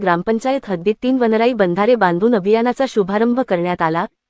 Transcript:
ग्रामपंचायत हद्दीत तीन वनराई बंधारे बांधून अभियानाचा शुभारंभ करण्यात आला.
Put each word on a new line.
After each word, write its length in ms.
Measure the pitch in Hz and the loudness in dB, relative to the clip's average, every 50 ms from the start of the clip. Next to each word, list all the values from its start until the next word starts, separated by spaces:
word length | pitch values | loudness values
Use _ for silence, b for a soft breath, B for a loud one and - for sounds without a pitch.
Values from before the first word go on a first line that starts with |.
ग्रामपंचायत 580 | 202 180 175 175 175 220 226 220 - 262 269 269 - 208 | 2 0 0 0 0 -2 -2 -2 -2 -2 -4 -4 -4 -6
हद्दीत 260 | 190 165 175 208 220 - | -6 -4 -2 -2 -2 -2
तीन 160 | - 254 262 254 | -2 -2 0 0
वनराई 340 | 240 220 220 220 226 254 | 2 2 2 2 2 2
बंधारे 420 | 254 208 196 175 170 190 208 220 247 | 2 2 0 0 0 0 2 2 2
बांधून 400 | 226 202 180 170 175 214 240 247 | 4 2 2 2 2 2 2 2
अभियानाचा 500 | 196 175 202 220 226 233 247 240 - 269 254 | 0 2 2 2 2 2 0 -2 -2 -4 -2
शुभारंभ 520 | - 220 185 180 202 208 233 240 240 262 | -2 -2 -2 0 0 0 0 0 0 -2
करण्यात 420 | 254 - 190 170 175 180 180 - | -2 -2 -2 -2 -2 -2 -2 -2
आला. 240 | 170 160 165 170 196 - _ _ _ _ | -2 -2 0 -2 -4 -6 _ _ _ _